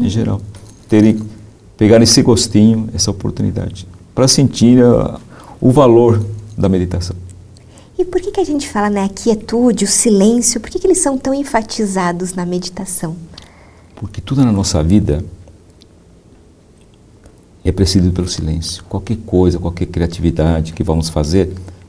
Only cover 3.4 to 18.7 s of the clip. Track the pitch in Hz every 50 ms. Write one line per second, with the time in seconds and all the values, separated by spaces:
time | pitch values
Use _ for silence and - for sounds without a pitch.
3.4 | 104 101 90 98 95 92 - - - - - - - - - - 127 131 - -
4.4 | 139 117 - - 110 120 123 127 123 120 117 - - - - - - - - -
5.4 | - - - - 147 131 127 151 139 123 113 120 120 117 107 104 104 - - -
6.4 | - - - - 98 95 95 90 90 87 90 87 87 - - - - - - -
7.4 | - - - - - - - - - - _ - 359 359 370 359 - 415 - -
8.4 | 359 - 302 285 285 - - 214 208 208 208 202 190 190 196 - - 233 214 214
9.4 | - - 220 233 247 247 214 - 202 202 - - - 240 208 196 190 214 233 240
10.4 | 240 - - 226 - - - 370 - 381 359 359 - 285 269 269 - 269 269 277
11.4 | 285 277 - 226 220 220 - - 220 196 190 190 180 175 175 170 185 175 - 185
12.4 | 175 175 180 180 180 - - - 196 - - - - 160 165 175 165 160 - -
13.4 | - - - - - - - - - - - - 110 101 - - - - 139 139
14.4 | 135 120 104 95 95 - - 80 76 82 98 107 90 - 73 78 - - - -
15.4 | - - - - _ _ _ _ _ _ _ _ _ _ _ _ _ _ _ _
16.4 | _ _ _ _ _ _ _ _ _ _ _ _ _ _ _ _ - - _ _
17.4 | _ _ _ _ - 87 - - 95 85 - 98 87 90 87 90 90 87 - -
18.4 | 80 78 78 82 80 -